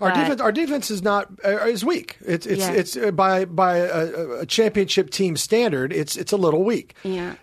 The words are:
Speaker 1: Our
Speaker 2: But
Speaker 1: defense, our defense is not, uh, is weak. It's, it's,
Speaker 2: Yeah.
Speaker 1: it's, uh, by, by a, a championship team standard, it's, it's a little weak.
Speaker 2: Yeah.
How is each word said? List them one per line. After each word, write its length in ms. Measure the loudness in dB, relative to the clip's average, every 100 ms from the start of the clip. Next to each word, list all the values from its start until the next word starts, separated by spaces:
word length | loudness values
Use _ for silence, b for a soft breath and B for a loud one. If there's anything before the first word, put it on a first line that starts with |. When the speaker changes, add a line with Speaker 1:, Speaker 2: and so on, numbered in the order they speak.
Speaker 1:
Our 80 | 0
Speaker 2:
But 60 | 2
Speaker 1:
defense, 260 | 0 2
our 100 | 0
defense 400 | 0 0 -2 -4
is 120 | -2
not, 260 | 0 0 -2 -4 -2
uh, 200 | 0 0
is 180 | 0 -2
weak. 320 | -2 -4 -10 -4
It's, 200 | -4 -2
it's, 160 | -2
Speaker 2:
Yeah. 100 | 2
Speaker 1:
it's, 260 | 0 0 -2
uh, 140 | 0
by, 340 | 2 2 2 0
by 320 | 2 2 2
a, 540 | 2 0 -2 -4 -6 -6
a 40 | -2
championship 680 | 2 2 2 2 0 0
team 260 | 0 0 -2
standard, 560 | 0 2 2 0 0
it's, 220 | -2 -4 -6
it's 140 | -2
a 60 | 2
little 260 | 4 4
weak. 320 | 2 0 -4 -10
Speaker 2:
Yeah. 320 | -6 -6 -6 -12